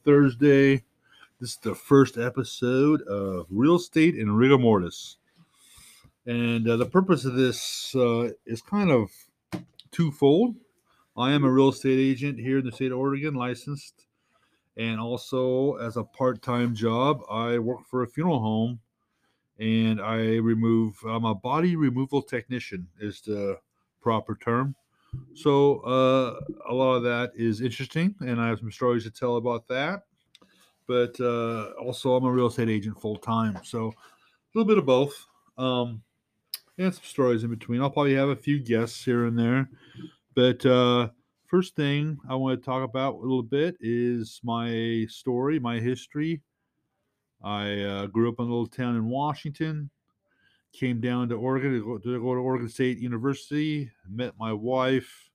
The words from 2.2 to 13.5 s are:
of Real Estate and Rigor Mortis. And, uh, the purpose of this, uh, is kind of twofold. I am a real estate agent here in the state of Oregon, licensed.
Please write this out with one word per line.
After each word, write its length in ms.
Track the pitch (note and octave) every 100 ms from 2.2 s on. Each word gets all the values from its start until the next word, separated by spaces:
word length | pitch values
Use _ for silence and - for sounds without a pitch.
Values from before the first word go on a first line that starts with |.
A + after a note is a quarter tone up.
| A#2+ B2 A#2+ - B2 C3 D3 D3+ -
of 400 | G2+ G2 F#2 E2
Real 280 | G2 C#3 F3
Estate 360 | F3 D#3+ D#3+
and 240 | D3+ G#2+ G#2
Rigor 220 | B2+ C#3
Mortis. 580 | A#2+ G#2 F2 - - - _ _ _ _ _ - - - _ _ A#2+
And, 420 | A#2+ A#2 A#2 A2+
uh, 80 | A#2
the 80 | A#2+
purpose 400 | F3+ F#3 D#3 C3
of 80 |
this, 640 | B2 B2+ A#2 - - - C3
uh, 340 | B2 A#2 A#2 - -
is 160 | A2+
kind 300 | - G3+ G3
of 180 | C3 G2+ - _ _ - - - _ -
twofold. 680 | - D#3+ C#3+ C#3 D#3 A#3+ A3+ _ _ _ _ _ -
I 140 | B2+
am 120 | D3
a 80 | C#3
real 180 | C3 C3+
estate 280 | C3 C3+ C3
agent 420 | C3+ B2+ C#3+ A#2+
here 200 | A#2+ C3+
in 60 | B2+
the 60 |
state 200 | - C3
of 80 | B2+
Oregon, 340 | C3+ C#3 D3+
licensed. 720 | C#3 B2